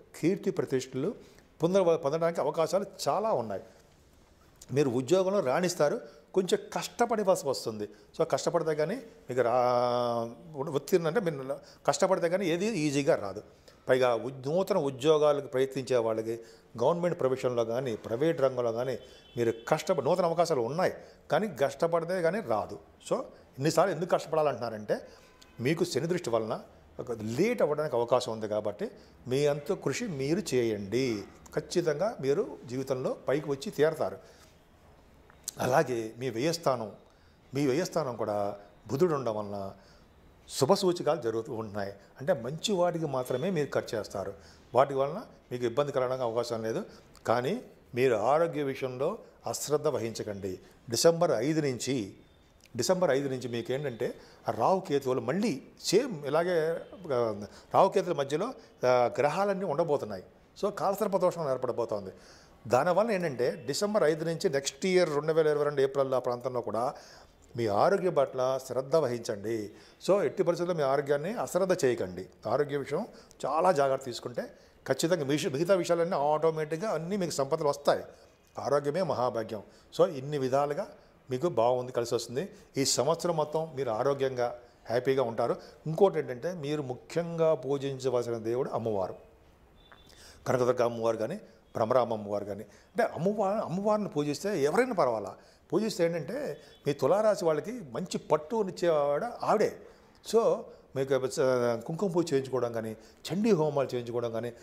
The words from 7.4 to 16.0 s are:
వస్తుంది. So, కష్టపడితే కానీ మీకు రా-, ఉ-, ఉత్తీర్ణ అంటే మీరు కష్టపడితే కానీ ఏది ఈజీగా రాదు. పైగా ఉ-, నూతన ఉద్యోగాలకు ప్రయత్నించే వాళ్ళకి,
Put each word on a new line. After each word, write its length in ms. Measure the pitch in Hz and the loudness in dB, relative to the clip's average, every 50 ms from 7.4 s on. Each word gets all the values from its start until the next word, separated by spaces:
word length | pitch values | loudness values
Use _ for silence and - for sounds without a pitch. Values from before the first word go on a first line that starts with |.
| - 139 | 2 -2
వస్తుంది. 400 | 120 - - 117 107 104 104 - - - - - - - | -2 -2 -4 -4 -4 -4 -6 -8 -10 -16 -20 -12 -2 0
So, 40 | 156 | 2
కష్టపడితే 500 | - 139 135 - 160 156 170 156 160 156 | 2 2 0 0 0 0 2 0 0 0
కానీ 200 | 151 151 160 226 | 0 0 0 -2
మీకు 460 | 269 - - - - - - 123 127 | -6 -8 -14 -20 -18 -10 -2 0 2
రా-, 1160 | 117 113 123 127 123 123 123 123 123 120 120 123 120 120 120 117 117 117 123 - - 160 156 | 4 4 4 4 4 4 4 4 2 2 2 0 0 0 0 -2 -2 -4 -8 -14 -18 -14 -10
ఉ-, 140 | 139 139 170 | -8 -6 -2
ఉత్తీర్ణ 360 | 135 139 - - 196 175 165 | -2 -4 0 2 0 2 2
అంటే 140 | 156 175 240 | 0 0 0
మీరు 360 | 185 165 147 135 131 135 139 - - - - - - | -2 -2 -4 -4 -6 -8 -8 -10 -10 -18 -20 -2 0
కష్టపడితే 420 | 147 143 - 190 180 190 175 170 165 | 0 2 2 2 2 2 2 2 0
కానీ 180 | 180 196 202 | 0 0 2
ఏది 200 | 156 165 175 202 | 0 0 0 0
ఈజీగా 480 | 226 226 160 151 151 135 147 139 151 143 | 0 0 0 0 2 2 2 4 4 2
రాదు. 280 | - 101 98 95 107 - - - - _ - - _ _ - | 2 0 -6 -8 -10 -12 -14 -20 -20 _ -20 -20 _ _ 2
పైగా 260 | 131 127 127 123 117 | 4 6 6 4 4
ఉ-, 160 | 110 107 131 | 2 -2 -6
నూతన 480 | 135 135 123 139 160 185 190 190 202 180 | -8 -8 -6 -2 0 0 2 2 0 0
ఉద్యోగాలకు 680 | 143 139 127 120 135 156 156 151 151 147 147 139 127 | 0 0 -2 2 4 4 6 6 6 4 4 2 -2
ప్రయత్నించే 500 | - - 131 135 135 - 135 123 113 127 | -2 0 0 0 0 0 -4 0 2 2
వాళ్ళకి, 440 | 117 | 2